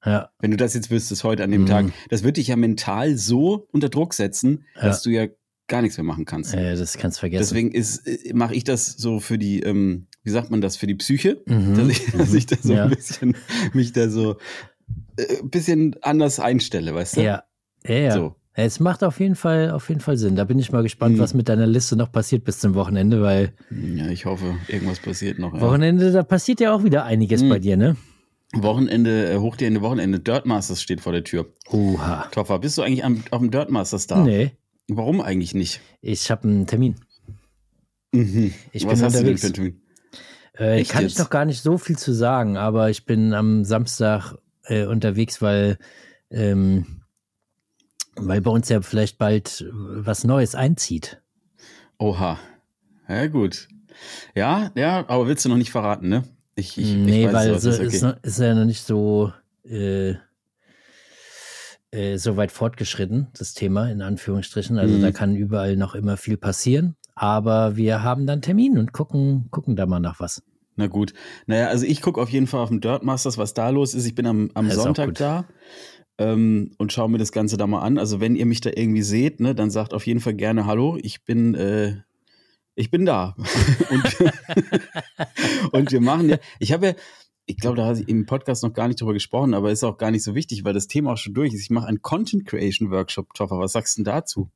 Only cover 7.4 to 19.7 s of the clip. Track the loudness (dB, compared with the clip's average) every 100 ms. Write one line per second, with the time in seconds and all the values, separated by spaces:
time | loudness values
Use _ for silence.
7.4 | 0 0 0 0 -4 -4 -6 -8 -2 0
8.4 | 0 -2 -2 -2 -2 -4 -4 -4 -2 -2
9.4 | 0 -2 0 0 2 0 -8 -14 -4 -4
10.4 | -2 -2 -2 -4 -6 -4 -2 0 2 0
11.4 | 0 2 4 4 4 2 -2 0 4 4
12.4 | 2 0 2 4 4 0 -2 -2 0 0
13.4 | -2 -4 0 0 0 2 0 2 -2 -2
14.4 | -10 -16 -18 _ _ -12 -12 -8 -4 -4
15.4 | -2 -4 0 2 2 0 0 2 2 2
16.4 | 0 2 0 -2 -2 -4 -4 0 0 0
17.4 | -6 _ _ _ -2 0 2 2 0 -6
18.4 | _ -2 -2 2 0 2 -2 0 0 0
19.4 | 2 2 2